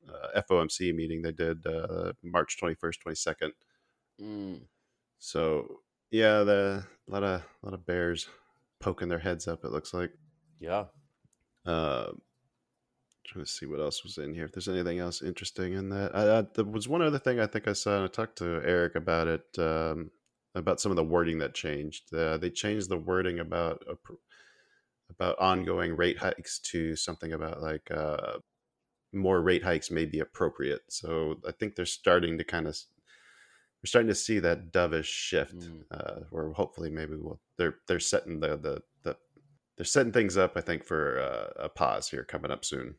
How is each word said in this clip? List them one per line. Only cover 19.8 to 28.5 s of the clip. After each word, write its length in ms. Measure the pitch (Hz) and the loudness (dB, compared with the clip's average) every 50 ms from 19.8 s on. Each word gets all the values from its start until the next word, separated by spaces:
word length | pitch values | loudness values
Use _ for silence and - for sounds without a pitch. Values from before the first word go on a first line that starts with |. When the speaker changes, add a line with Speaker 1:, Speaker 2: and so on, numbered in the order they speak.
| 80 80 78 80 82 78 _ _ _ _ _ _ _ _ _ | 2 0 -2 -2 -6 -10 _ _ _ _ _ _ _ _ _
Speaker 1:
about 260 | 92 82 76 92 - | -2 0 0 0 2
some 120 | - 107 | 2 0
of 40 | 95 | 2
the 80 | 85 82 | 2 2
wording 360 | 80 80 87 85 82 82 80 | 4 4 4 4 4 2 0
that 160 | 73 67 - | -2 -4 -4
changed. 580 | - - 80 76 71 73 76 73 - _ - - | -4 -4 -4 -4 -4 -4 -6 -8 -10 _ -6 -2
Uh, 240 | 80 82 80 80 80 | 0 2 2 2 0
they 140 | 82 90 | -2 -2
changed 360 | 87 - - 107 104 107 98 90 | -4 -2 -2 -2 0 -2 -2 -2
the 100 | 95 85 | -4 -4
wording 420 | 80 87 92 92 92 92 87 85 | 0 0 0 2 2 0 -2 -2
about 420 | 85 80 85 85 85 82 80 - - - | -4 -4 -2 0 0 0 -2 -4 -8 -12
a 60 | 85 | -12
pr-, 180 | - _ - - - _ _ - - - _ _ _ _ _ _ _ _ _ _ _ _ _ | -12 _ -20 -20 -20 _ _ -20 -20 -20 _ _ _ _ _ _ _ _ _ _ _ _ _
about 300 | 87 _ 92 90 - - | -8 _ 0 0 0 2
ongoing 560 | 92 95 92 92 92 85 90 87 87 85 85 | 4 4 4 2 2 0 0 0 0 0 2
rate 240 | 78 87 87 - - | 2 2 2 2 2
hikes 400 | - 95 - - 85 - - - | 0 -2 -2 -2 -6 -10 -10 -10
to 360 | - - - 87 82 80 80 | -8 -6 -4 -2 -2 -2 -2
something 380 | 78 - - 85 - - 80 80 | -2 -4 -6 -6 -6 -6 -6 -6
about, 300 | 78 80 80 80 76 78 | -4 -4 -6 -6 -6 -4
like, 260 | 78 78 76 _ - | -4 -4 -6 _ -6
uh, 440 | - 80 78 76 76 - - - - - - _ | -4 -2 -2 -2 -2 -2 -4 -4 -6 -8 -10 _